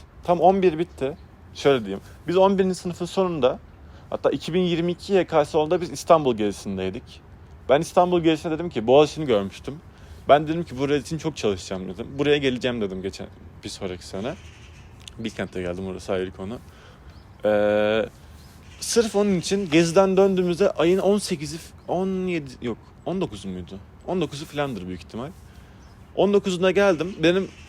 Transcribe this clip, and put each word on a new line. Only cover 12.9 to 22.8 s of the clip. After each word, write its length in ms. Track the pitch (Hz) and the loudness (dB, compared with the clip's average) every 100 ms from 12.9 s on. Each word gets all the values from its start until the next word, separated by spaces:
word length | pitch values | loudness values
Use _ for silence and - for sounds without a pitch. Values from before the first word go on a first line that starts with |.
| 95 | -6
geçen, 260 | 95 - 98 - - - | -8 -10 -14 -18 -20 -16
bir 60 | 104 | -14
sonraki 360 | - 98 90 - | -10 -8 -10 -10
sene. 300 | 95 120 - - - - - - - - - | -8 -8 -8 -14 -20 -20 -20 -20 -20 -20 -12
Bilkent'e 440 | 113 - 95 92 | -10 -8 -8 -6
geldim, 260 | 90 90 95 | -6 -6 -8
orası 260 | 92 - | -8 -4
ayrı 180 | 95 92 | -4 -4
konu. 280 | - 95 123 - - - - - - - - 107 | -8 -12 -12 -16 -20 -20 -20 -20 -20 -20 -4 0
Ee, 600 | 104 104 104 104 110 - - - - - - - - | 2 2 2 2 0 -2 -8 -20 -20 -20 -20 -20 -12
sırf 360 | - 233 220 202 | -2 0 2 2
onun 240 | 208 185 | 2 0
için 300 | - 202 190 | 0 -2 2
geziden 480 | 156 170 165 196 185 | 2 4 4 4 6
döndüğümüzde 540 | 196 185 180 170 202 | 4 4 0 2 0
ayın 280 | - 165 190 | 2 2 4
on 180 | 185 208 | 2 2
sekizi, 400 | - 170 147 165 - - - | 0 -4 -6 -10 -14 -14 -6
on 400 | 170 190 185 185 | -2 -2 -2 -4
yedi, 240 | 170 135 123 | -4 -6 -8
yok, 160 | 120 107 | -8 -8